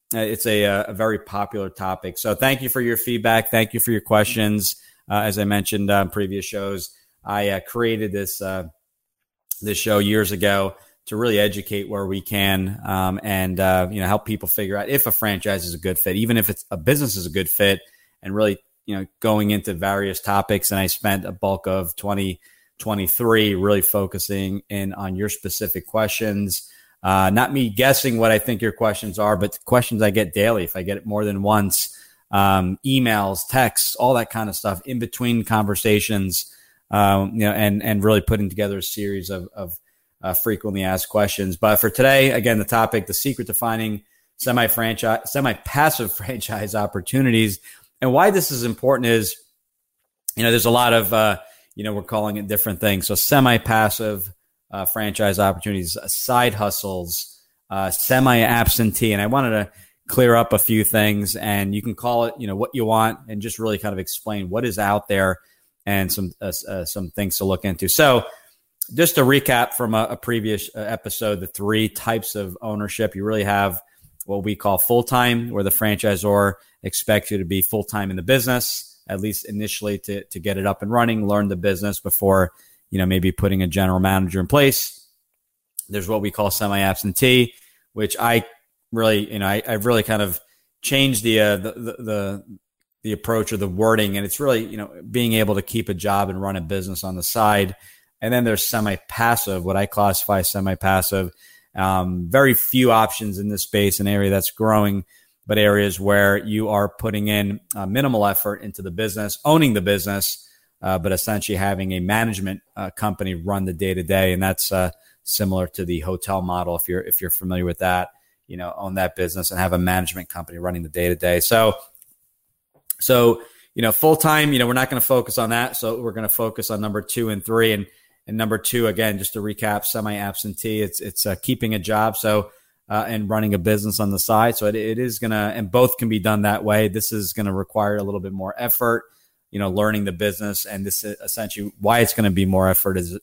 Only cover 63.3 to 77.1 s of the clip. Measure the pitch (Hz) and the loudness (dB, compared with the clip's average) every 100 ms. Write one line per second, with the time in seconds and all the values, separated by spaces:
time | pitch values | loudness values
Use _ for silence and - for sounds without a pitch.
63.3 | 104 110 - 113 101 107 95 90 - - | -8 -8 -6 -4 -2 -4 -6 -6 -8 -6
64.3 | 104 92 104 123 95 101 104 - 98 95 | -6 -4 -4 -2 -2 0 0 0 0 2
65.3 | 90 _ _ _ _ - 101 92 - 92 | 0 _ _ _ _ -4 -2 -2 -4 -6
66.3 | - 101 - - 95 85 - 90 - 98 | -6 -10 -8 -8 -10 -8 -8 -8 -4 -4
67.3 | - 98 92 101 90 95 - 147 123 - | -2 -2 0 -2 -2 -2 4 6 4 0
68.3 | - _ _ _ - - 123 170 - 131 | -12 _ _ _ -12 -6 0 2 4 4
69.3 | 139 139 123 123 - 120 110 113 - - | 4 4 2 2 -2 0 0 0 -4 -4
70.3 | 117 110 104 - - 104 110 107 - 107 | -2 0 -4 -4 -10 -8 -8 -8 -4 -2
71.3 | 101 90 - 101 110 110 - - 113 - | -2 -6 -6 0 2 0 -2 -4 -2 -4
72.3 | 107 95 90 113 104 104 - 107 95 104 | -8 -8 -8 -8 -6 -6 -2 -4 -2 -4
73.3 | 110 101 101 101 87 - _ _ - - | -2 0 2 2 -2 -12 _ _ -18 -8
74.3 | 98 98 101 101 98 - 120 120 127 123 | -6 -4 -2 0 0 2 2 2 2 2
75.3 | 117 117 104 98 - 107 104 107 98 101 | 0 -2 -2 -2 0 0 0 0 0 2
76.3 | 101 101 98 _ _ 98 - - | 4 4 0 _ _ -8 -6 0